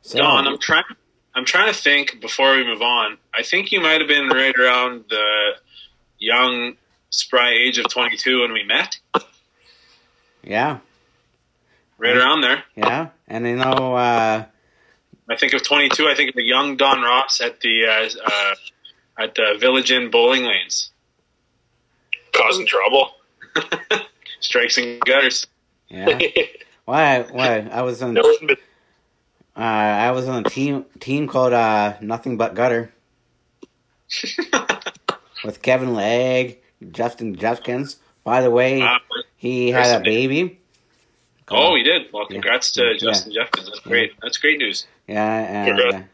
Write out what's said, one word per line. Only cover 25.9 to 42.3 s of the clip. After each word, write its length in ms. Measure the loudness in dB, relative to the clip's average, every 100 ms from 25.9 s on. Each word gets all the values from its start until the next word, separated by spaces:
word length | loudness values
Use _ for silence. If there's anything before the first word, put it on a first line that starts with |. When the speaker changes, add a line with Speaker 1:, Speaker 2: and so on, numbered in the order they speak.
| -2 0 2
Speaker 3:
<laughs> 40 | 0 0 -2 -8 -20 _ -4
Speaker 1:
Why? 320 | 2 4 2 0
Why? 380 | -2 0 0 -2
I 120 | -4
was 180 | -4 -4
on, 120 | -2
Speaker 3:
No, 80 | 4 6 4 2
but 120 | -2 _ _ _ _ _ _ _ _ _
Speaker 1:
uh, 60 | -8
I 500 | -4 0 0 2 0
was 140 | 0 -4
on 200 | -4 -4
a 20 |
team, 380 | -2 -4 -4 -8 -16
team 280 | -6 -4 -2
called, 240 | 0 2
uh, 440 | 4 2 2 0 -4
Nothing 380 | -8 -6 -6 -4
But 160 | -4
Gutter 400 | 0 0 0 -4 _ _ _ _ _ _ _ -20 _ _ _ _
Speaker 2:
<laughs> 140 | -10 -8 -8 -2 -4 -2 -6 -6 -8 -10 -10 _ -12
Speaker 1:
with 160 | -12 -6
Kevin 320 | 0 2 2
Legg, 640 | -2 0 0 2 0 -2 -8 _ _ -20
Justin 460 | -4 -4 -4 -10 -4
Jeffkins. 600 | -4 -4 -6 -6 -8 -12 _ _
By 160 | 0 2
the 100 | 4
way, 300 | 4 4 2
Speaker 2:
Wow. 180 | 0 0 _ -12 -12 _
Speaker 1:
he 320 | -6 0 0
had 100 | 4 4
a 100 | 4
Speaker 2:
Interesting. 40 |
Speaker 1:
baby. 560 | 2 0 0 0 -2 -6 _ _ _ _ _ _ _ _ -2
Speaker 2:
Oh, 240 | 4 4 4
he 60 |
did. 300 | 4 2 -2
Well, 120 | -10
Speaker 1:
Yeah. 60 | -8